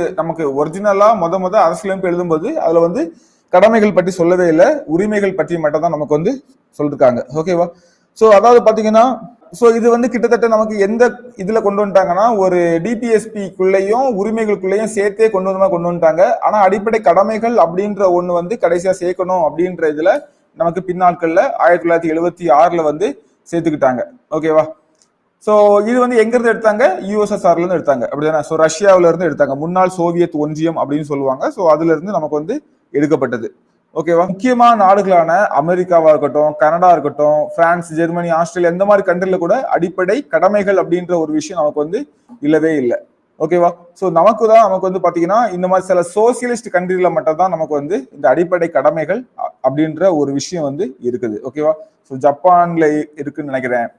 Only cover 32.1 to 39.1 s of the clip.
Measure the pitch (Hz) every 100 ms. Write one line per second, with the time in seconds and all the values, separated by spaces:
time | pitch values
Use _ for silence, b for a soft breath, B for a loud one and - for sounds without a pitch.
32.1 | 180 151 151 160 294 _ _ _ 143 147
33.1 | 151 131 120 113 _ _ _ _ 160 160
34.1 | 170 185 185 254 240 240 226 190 202 190
35.1 | 175 160 180 208 139 160 180 180 170 160
36.1 | 151 143 151 151 151 156 170 180 165 139
37.1 | 143 147 151 143 - 165 175 170 156 165
38.1 | 175 175 160 170 180 170 175 202 202 196